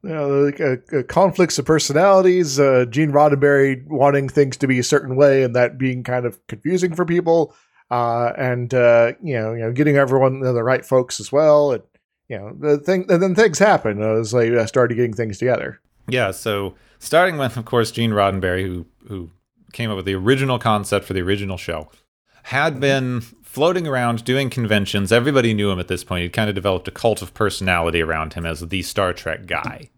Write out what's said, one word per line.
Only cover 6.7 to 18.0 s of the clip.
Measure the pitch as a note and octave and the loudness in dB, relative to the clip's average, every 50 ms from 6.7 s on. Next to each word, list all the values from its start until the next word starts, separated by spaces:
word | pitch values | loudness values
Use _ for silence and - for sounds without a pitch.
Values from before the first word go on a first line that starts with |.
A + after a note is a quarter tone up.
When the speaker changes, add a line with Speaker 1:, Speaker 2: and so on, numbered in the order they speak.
| F3+ F#3 F3 F3+ D#3+ | -2 0 0 -2 -2
Speaker 1:
for | E3 F3+ | -2 -2
people, | E3 E3+ F3 F3 E3 E3 E3+ D#3 - _ _ _ _ _ _ _ _ | 0 0 0 2 2 2 2 2 -2 _ _ _ _ _ _ _ _
uh, | B2 A#2+ A#2+ A#2 A#2 A#2 A#2+ A#2 - | -2 -2 0 0 0 0 -2 -2 -2
and, | - C3+ B2+ B2 B2 A#2+ A#2 C3 | -2 -2 -2 -2 -2 -4 -2 0
uh, | B2+ A#2+ A#2+ A#2 A#2 A#2 A#2 B2+ _ - | 4 6 6 6 6 4 4 0 _ -8
you | E3 C#3 | -6 -4
know, | A#2 A2 A2 A2+ | -4 -4 -4 -6
you | A#2 | -4
know, | A2+ A2+ A#2+ | -4 -4 -2
getting | B2+ D3+ D3+ C#3+ | 0 0 2 4
everyone, | C#3 C#3 B2+ C3 C3+ C3 C3 C3 C3+ | 2 2 4 2 2 2 2 0 -2
the | C3+ B2+ B2+ A#2+ A2+ | -4 -2 -2 -2 0
right | A#2+ C3 B2+ - | 0 -2 -2 -2
folks | - C3+ B2+ B2+ B2 - - | 0 0 0 2 0 -8 -12
as | G#2+ - - | -10 -2 0
well, | C#3+ D#3 D#3 D3+ D3 D3 C#3+ B2+ | 2 4 6 6 4 4 2 0
and, | A2 - _ _ _ _ _ _ _ _ _ | -4 -6 _ _ _ _ _ _ _ _ _
you | B2+ | -12
know, | G2 G2 G#2+ - | -12 -12 -14 -14
the | - C#3 D3+ D3 | -6 0 0 0
thing, | D3 C#3+ - F#3+ F#3+ F3+ - | 0 2 -2 -2 -2 2 0
and | F#3+ E3+ F#3 | 2 2 2
then | F#3+ F3+ | 0 4
things | F3+ A3+ G#3+ D#3 - | 4 2 2 4 2
happen. | F#3+ G#3+ F#3+ D3 - A2+ G#2 G2+ G#2+ | 4 4 4 2 2 -2 -4 -2 -2
Uh, | A2 A2 | 0 0
as | A2+ A2+ G#2+ A2+ | 0 -2 0 0
they, | B2 A#2 A2+ A#2+ | 0 2 2 2
uh, | A#2+ A2+ | 0 0
started | A2 - C3+ B2 A2 A#2 | 0 2 0 2 2 2
getting | A2 B2 A#2 A2 | -2 -2 -2 -2
things | G2+ A#2 A2 G2+ - | -6 -6 -8 -6 -4
together. | - B2+ A#2+ - - - - _ _ _ _ _ _ | -2 -2 0 -2 -2 -8 -12 _ _ _ _ _ _
Speaker 2:
Yeah, | - A#2+ B2+ A#2 G2 F#2 | -4 -2 0 0 -2 -4
so | - - A2+ G#2 G2+ G2 F#2+ - _ _ _ _ _ | -6 -6 -4 -4 -4 -4 -6 -10 _ _ _ _ _
starting | - - - E3 F3+ F#3+ E3+ D3 | -10 0 2 2 2 2 0 -2
with, | C3+ A#2+ - | -4 -4 -6
of | B2 A2+ | -8 -8
course, | - - B2 A2+ G#2+ | -2 0 0 0 0
Gene | - - | -2 -4